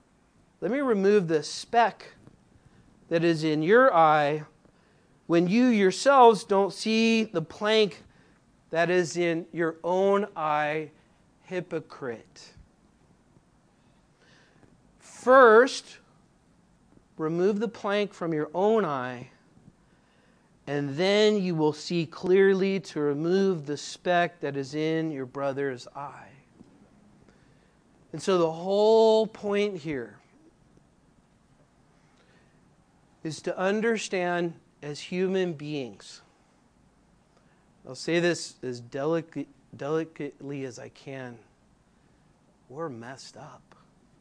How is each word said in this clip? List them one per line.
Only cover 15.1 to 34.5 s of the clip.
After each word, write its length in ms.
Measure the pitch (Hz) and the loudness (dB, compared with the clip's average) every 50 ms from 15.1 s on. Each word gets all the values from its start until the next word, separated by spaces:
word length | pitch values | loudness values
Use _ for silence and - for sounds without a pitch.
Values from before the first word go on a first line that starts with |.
| - - - 240 262 269 254 226 214 226 254 269 - - - - - - _ _ _ _ _ _ _ _ _ _ _ _ _ _ _ _ _ _ _ - _ _ _ | -20 -4 4 6 8 10 10 10 10 8 6 6 0 -8 -14 -16 -20 -20 _ _ _ _ _ _ _ _ _ _ _ _ _ _ _ _ _ _ _ -20 _ _ _
remove 420 | - 160 156 165 170 180 208 214 202 | -8 -6 -4 -2 0 0 0 0 -2
the 100 | 233 214 | -4 -6
plank 440 | 220 - - 202 202 208 208 196 | -8 -8 -6 -2 -2 -2 -2 -4
from 220 | - - 180 165 160 | -6 -8 -6 -4 -4
your 160 | 151 151 147 - | -4 -4 -4 -2
own 300 | 175 196 214 226 220 196 | 0 0 2 2 2 0
eye, 460 | 156 143 131 123 127 123 120 131 - _ _ _ _ _ _ _ - _ _ _ _ _ _ _ _ _ _ _ _ _ _ _ _ _ _ _ | -2 -4 -6 -6 -8 -10 -12 -16 -18 _ _ _ _ _ _ _ -20 _ _ _ _ _ _ _ _ _ _ _ _ _ _ _ _ _ _ _
and 300 | 139 143 143 143 139 135 | -8 -6 -6 -4 -6 -4
then 460 | 147 185 196 202 208 214 214 214 208 | -2 -2 0 2 4 4 2 2 0
you 120 | 185 180 170 | -2 -2 -2
will 200 | 156 156 156 147 | 0 0 0 0
see 320 | - - - 180 170 160 | -4 -8 -6 -4 -4 -4
clearly 720 | - - - - 175 185 196 196 196 196 185 196 196 196 190 | -6 -8 -8 0 2 4 4 6 4 4 2 0 -2 -2 -4
to 180 | 190 - - 156 | -6 -8 -6 -4
remove 680 | 147 147 143 143 160 170 185 196 196 190 185 160 143 | -2 -2 -2 -2 -2 -2 0 0 0 0 -2 -4 -6
the 100 | 143 147 | -8 -10
speck 640 | 139 - - - - - 180 175 175 175 170 - _ | -10 -10 -16 -18 -8 -4 -2 0 0 0 -2 -4 _
that 160 | 160 143 143 | -10 -8 -6
is 180 | 139 135 127 143 | -8 -8 -8 -6
in 360 | 156 156 160 160 160 160 160 | -6 -4 -2 -2 -4 -4 -6
your 160 | 151 135 131 | -8 -10 -12
brother's 600 | 123 127 139 139 139 131 135 139 139 127 117 - - - | -10 -8 -6 -6 -6 -4 -4 -6 -6 -6 -10 -14 -18 -16
eye. 380 | 143 143 135 - - - - - - _ _ _ - - _ _ _ - _ _ _ _ _ _ _ _ _ _ _ _ _ _ _ _ _ _ _ _ _ _ _ _ _ - | -16 -16 -16 -16 -20 -20 -20 -20 -20 _ _ _ -20 -20 _ _ _ -20 _ _ _ _ _ _ _ _ _ _ _ _ _ _ _ _ _ _ _ _ _ _ _ _ _ -16
And 80 | 156 | -8
so 160 | - 202 190 175 | -4 -2 0 0
the 120 | 165 160 | 0 0
whole 760 | 160 165 175 190 196 208 214 220 226 220 226 220 220 220 220 | -2 -6 -6 -2 0 2 4 4 4 6 6 4 4 2 0
point 500 | 214 - - 214 202 202 202 208 208 190 165 | -2 -6 -10 -8 -4 -2 -2 -2 -2 -6 -8
here 380 | 135 160 143 127 117 107 - - _ _ _ _ _ _ _ _ _ _ _ _ _ _ _ _ _ _ _ _ _ _ _ _ _ _ _ _ _ _ _ _ _ _ _ _ _ _ _ _ _ _ _ _ _ _ _ _ _ _ _ _ _ _ _ _ _ _ _ _ | -10 -8 -8 -8 -10 -12 -16 -20 _ _ _ _ _ _ _ _ _ _ _ _ _ _ _ _ _ _ _ _ _ _ _ _ _ _ _ _ _ _ _ _ _ _ _ _ _ _ _ _ _ _ _ _ _ _ _ _ _ _ _ _ _ _ _ _ _ _ _ _
is 200 | - 160 143 - | -12 -10 -10 -8
to 160 | - 185 - - | -8 -8 -4 -2
understand 960 | 185 196 208 220 214 233 226 208 - - 208 185 180 175 175 175 175 170 | -2 -2 0 0 0 -2 -2 -2 -4 -6 -4 -4 -2 -2 -2 -2 -4 -6